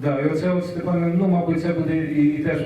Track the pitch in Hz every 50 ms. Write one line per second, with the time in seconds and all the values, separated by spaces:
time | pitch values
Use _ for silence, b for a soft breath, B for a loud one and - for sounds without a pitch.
0 | 127 143 139 139 151 156 156 165 180 180 180 180 175 - 175 170 - 175 170 170
1 | 170 170 175 185 196 185 175 175 - 165 160 160 160 175 170 160 151 156 160 160
2 | 160 147 147 147 147 147 147 143 156 165 151 139 135